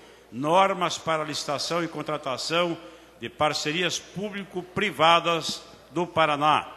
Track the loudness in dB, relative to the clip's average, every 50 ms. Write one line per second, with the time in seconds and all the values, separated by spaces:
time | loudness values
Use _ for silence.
0 | -18 -20 -20 -20 -20 -12 -8 -4 0 4 4 6 6 4 2 0 -2 -2 -2 -4
1 | -2 -2 -2 0 -2 -4 -6 -6 -4 -4 -4 -4 -2 -2 -2 -2 -2 -4 -6 -8
2 | -6 -4 -6 -4 -4 -4 -6 -4 -4 0 0 2 2 0 -2 -4 -10 -16 -20 -20
3 | -20 -20 -14 -10 -10 -6 -2 0 0 0 0 0 -2 -2 -2 0 0 -2 -2 -4
4 | -8 -10 -10 -8 -8 -8 -8 -10 -12 -10 -10 -10 -10 -6 -4 -2 -2 0 2 4
5 | 6 6 6 6 4 2 0 0 -2 -4 -8 -8 -12 -18 -20 -20 -16 -8 -4 -4
6 | -4 0 2 2 2 2 2 2 4 4 4 2 0 -4 -12